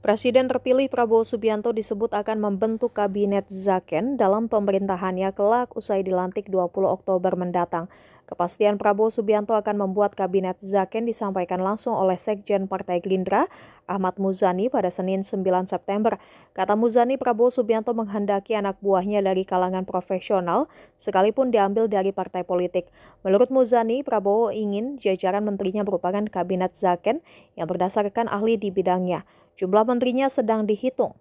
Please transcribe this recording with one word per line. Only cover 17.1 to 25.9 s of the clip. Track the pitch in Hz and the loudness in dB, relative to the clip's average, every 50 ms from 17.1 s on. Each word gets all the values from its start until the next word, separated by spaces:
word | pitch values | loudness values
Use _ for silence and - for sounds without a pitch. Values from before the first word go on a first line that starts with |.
| 269 | 0
Prabowo | 262 262 247 233 214 240 | 0 0 -2 2 2 2
Subianto | 247 240 262 226 208 220 220 214 247 233 | 2 2 0 0 0 0 0 0 -2 -4
menghendaki | 226 226 202 202 214 202 202 202 196 - - 220 208 | -4 -4 -4 -4 -4 -2 0 -2 -2 -2 -2 -4 -2
anak | 202 196 190 _ 196 | -2 -4 -4 _ 0
buahnya | 202 196 185 180 208 208 208 196 | 2 2 2 2 0 0 0 2
dari | 190 190 190 190 | 2 0 0 0
kalangan | - 190 180 185 185 185 185 190 | 0 0 0 0 0 0 -4 0
profesional, | - - 180 - _ 196 185 - - 214 185 180 175 170 226 311 - - - - _ _ _ | 0 0 0 0 _ -6 -6 -2 0 0 0 2 2 0 0 0 -2 -8 -20 -20 _ _ _
sekalipun | - 214 190 190 190 214 214 - 269 | -8 0 2 4 4 4 4 2 0
diambil | 254 226 214 196 196 202 220 226 | 2 4 2 2 2 2 0 0
dari | 214 208 196 190 196 | 2 0 0 0 0
partai | 196 - 185 185 - 185 175 | -2 -4 -8 -6 -6 -8 -4
politik. | - 185 180 180 175 - 185 180 _ _ - - - _ _ - | -2 0 0 0 0 -2 -4 -4 _ _ -20 -20 -20 _ _ 0
Menurut | 190 190 208 247 247 262 | 2 4 4 4 4 4
Muzani, | 262 254 220 254 233 226 220 233 269 277 | 2 4 4 4 2 2 2 -2 -2 -2
Prabowo | - 233 214 190 202 202 220 233 208 | -2 -2 0 2 2 2 2 2 0
ingin | - 214 214 208 202 202 226 269 294 262 | -2 -4 -4 -2 -2 -4 -4 -6 -8 -2
jajaran | - 202 190 185 - 185 185 208 214 | 0 0 0 0 0 -2 0 0 -2
menterinya | 208 202 190 202 190 190 208 202 | -2 -4 -2 -4 -4 -2 -2 -2
merupakan | 185 | -2